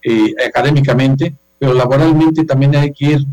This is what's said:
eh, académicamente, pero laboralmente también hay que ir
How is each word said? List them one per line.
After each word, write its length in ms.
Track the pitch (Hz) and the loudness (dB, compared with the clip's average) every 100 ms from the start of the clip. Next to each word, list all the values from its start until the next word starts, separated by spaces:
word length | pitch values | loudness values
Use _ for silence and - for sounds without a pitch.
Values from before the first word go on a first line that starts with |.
eh, 320 | 120 113 107 - 123 | -2 0 0 -2 -4
académicamente, 880 | 127 123 147 139 123 135 135 170 - _ _ | -2 0 0 0 0 0 0 -2 -6 _ _
pero 160 | 135 | -2
laboralmente 720 | 127 123 135 160 156 160 156 | 0 0 2 2 2 2 0
también 320 | 156 135 139 147 | -2 0 2 2
hay 160 | 147 | -2
que 120 | 143 | -2
ir 220 | 143 147 139 | -2 0 -2